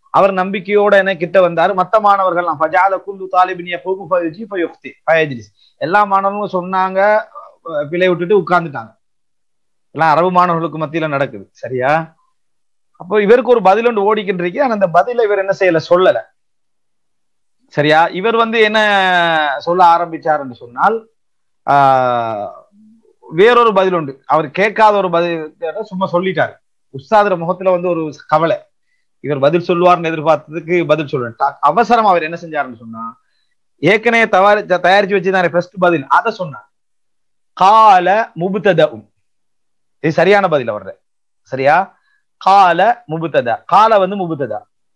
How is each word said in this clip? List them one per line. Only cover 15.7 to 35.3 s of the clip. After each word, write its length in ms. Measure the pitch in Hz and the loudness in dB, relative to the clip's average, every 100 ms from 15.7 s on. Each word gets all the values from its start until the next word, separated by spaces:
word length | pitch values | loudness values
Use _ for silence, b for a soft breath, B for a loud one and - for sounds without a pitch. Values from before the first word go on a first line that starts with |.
| 160 - | 0 0
சொல்லல. 420 | 180 180 120 - _ _ _ _ _ _ _ _ _ _ _ _ _ _ | 0 0 0 -6 _ _ _ _ _ _ _ _ _ _ _ _ _ _
சரியா? 320 | - 147 156 170 | -2 2 2 2
இவர் 300 | 175 214 226 | -2 -2 0
வந்து 240 | 226 226 | 0 0
என்ன 920 | 214 214 208 196 185 180 170 160 147 139 | 2 2 2 2 2 2 2 0 -2 -4
சொல்ல 380 | 165 175 175 170 | -2 2 4 4
ஆரம்பிச்சாருன்னு 560 | 170 160 160 151 135 | 0 -6 -4 -4 -6
சொன்னால், 560 | 120 120 123 180 226 220 _ _ _ _ _ - | -16 -14 -2 -2 -2 -8 _ _ _ _ _ 0
ஆ, 1000 | 139 139 131 127 120 113 107 98 - _ _ _ _ _ _ | 2 4 2 0 -2 -4 -6 -8 -12 _ _ _ _ _ _
வேறொரு 520 | - 156 220 240 233 | -6 2 4 6 4
பதில் 200 | 190 190 | 2 2
உண்டு. 300 | 175 143 - - | 0 -4 -10 -2
அவர் 240 | 151 151 | -2 0
கேட்காத 460 | 175 214 220 214 208 | -2 -2 2 4 4
ஒரு 140 | 185 | 0
பதில் 460 | 170 175 165 156 - 160 202 | 0 -2 -4 -10 -10 -10 -8
சும்மா 300 | 214 185 190 | -10 -6 -2
சொல்லிட்டாரு. 440 | 175 190 156 117 - _ _ _ | -2 -2 -2 -4 -6 _ _ _
உஸ்தாதுர 460 | 135 - 214 202 175 | -18 0 2 2 0
முகத்துல 340 | 165 180 190 | -4 -4 -2
வந்து 180 | 180 180 | 0 -2
ஒரு 260 | 165 156 131 - | -4 -6 -10 -2
கவலை. 360 | 156 160 127 - _ _ _ _ _ | 0 0 -2 -8 _ _ _ _ _
இவர் 180 | 135 143 | -8 0
பதில் 220 | 139 175 | 0 0
சொல்லுவார்னு 440 | 175 175 180 175 | 0 2 2 2
எதிர்பார்த்ததுக்கு 840 | 165 160 151 151 151 160 156 180 156 | -2 -2 0 -2 -4 -12 -4 -2 0
பதில் 200 | 156 143 | -2 -2
சொல்றேன். 280 | 139 120 113 | -6 -6 -4
டா-, 180 | 139 - | -4 0
அவசரம் 460 | 143 175 240 233 214 | 0 2 2 2 2
அவர் 160 | 175 | 2
என்ன 160 | 156 170 | -2 -8
செஞ்சாருன்னு 360 | 170 151 131 113 | -8 -8 -8 -12
சொன்னா, 440 | 117 113 113 - _ _ _ _ _ _ | -16 -14 -14 -16 _ _ _ _ _ _
ஏற்கனவே 480 | 147 220 226 226 | 0 0 0 0
தவாரி-, 400 | 220 185 202 208 | 2 2 4 2
த-, 160 | 165 175 | 0 0
தயாரிச்சு 320 | 175 196 196 | 2 2 2
வச்சுதானே 340 | 196 180 | -2 0